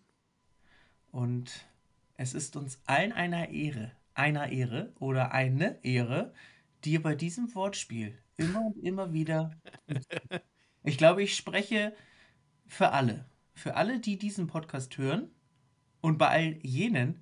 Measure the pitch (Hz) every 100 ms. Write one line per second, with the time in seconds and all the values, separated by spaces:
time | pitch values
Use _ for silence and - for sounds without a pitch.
0 | _ _ _ _ _ _ _ - _ _
1 | _ 127 120 123 120 - - _ _ _
2 | _ - 127 139 147 147 139 - - 139
3 | 196 - 175 170 165 147 151 135 110 -
4 | _ - 143 147 139 131 127 123 - -
5 | 135 131 127 131 131 131 190 294 127 127
6 | 117 139 226 - - - _ _ 156 160
7 | 156 147 165 170 233 190 196 196 - 117
8 | 110 117 _ - 160 196 220 208 170 190
9 | 190 156 156 160 160 160 - - - 147
10 | - 170 - 180 - _ _ _ - 143
11 | 160 180 202 - - 190 208 214 208 214
12 | - - - _ _ _ _ - - 139
13 | 127 104 - _ _ - - - 185 254
14 | 220 190 208 202 170 165 156 139 127 -
15 | 135 170 330 _ _ _ _ _ _ _
16 | 160 156 147 139 160 160 135 131 220 180
17 | 123 170